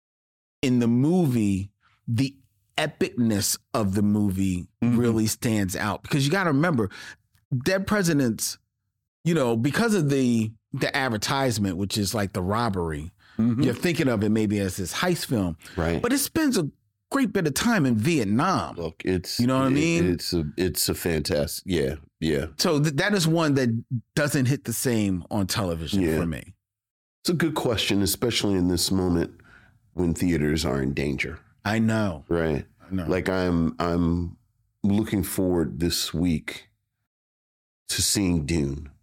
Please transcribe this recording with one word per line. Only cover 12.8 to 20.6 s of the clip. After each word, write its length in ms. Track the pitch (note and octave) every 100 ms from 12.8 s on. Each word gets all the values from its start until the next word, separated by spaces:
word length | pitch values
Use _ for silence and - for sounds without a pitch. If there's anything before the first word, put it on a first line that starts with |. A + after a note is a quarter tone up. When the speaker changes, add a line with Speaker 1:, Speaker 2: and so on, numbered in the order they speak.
| E2 D2+ E2 - _ -
Speaker 2:
Mm-hmm. 240 | A2+ A#2
Speaker 1:
you're 120 | C3
thinking 340 | A2+ F3+ D#3 C#3
of 140 | A2+
it 60 | G#2
maybe 300 | A2 G#2+ G#2
as 160 | G2 F#2
this 160 | F2
heist 320 | - F3+ E3+ -
film. 300 | B2 F2+ D#2+ - -
Speaker 2:
Right. 240 | E2 E2
Speaker 1:
But 100 | -
it 60 | C4+
spends 400 | - D#4+ D4+ A#3
a 120 | D3 - _ _ -
great 200 | C#4 B3
bit 140 | G3 D#3
of 60 |
time 320 | - A#3 A3 C3+
in 100 | A2+
Vietnam. 800 | A#2+ D#3+ G2 A2 F3 D3+ D2+ C#2
Speaker 2:
Look, 260 | E2 - -
it's 340 | F#2 - -
Speaker 1:
You 80 | A#2+
know 100 | C3
what 40 | C3+
I 20 |
Speaker 2:
it, 40 |
Speaker 1:
mean? 400 | C#3 E3 E3+ F2+
Speaker 2:
it's 200 | F2 -
a, 100 | F2 D2+
it's 320 | -